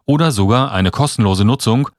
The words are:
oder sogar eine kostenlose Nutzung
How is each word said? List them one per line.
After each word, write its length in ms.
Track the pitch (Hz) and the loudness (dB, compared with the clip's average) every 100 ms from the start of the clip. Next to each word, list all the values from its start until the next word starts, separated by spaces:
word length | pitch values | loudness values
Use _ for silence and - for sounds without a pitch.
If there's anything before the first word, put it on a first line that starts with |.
| - | -2
oder 260 | 147 165 | 0 0
sogar 400 | 113 98 120 135 | 0 0 2 0
eine 200 | 92 95 | 0 -2
kostenlose 520 | - 143 - 104 95 | 0 -2 0 0 2
Nutzung 460 | 104 135 - 117 143 | 0 0 0 -2 -2